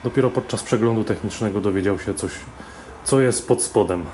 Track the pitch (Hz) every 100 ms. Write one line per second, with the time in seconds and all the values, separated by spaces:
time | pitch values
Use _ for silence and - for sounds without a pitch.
0 | 120 135 127 127 117 110 - 117 117 113
1 | 104 101 104 - 110 98 98 95 92 95
2 | - 95 92 - - - - - - -
3 | - 135 127 113 - 120 - 113 92 90
4 | 82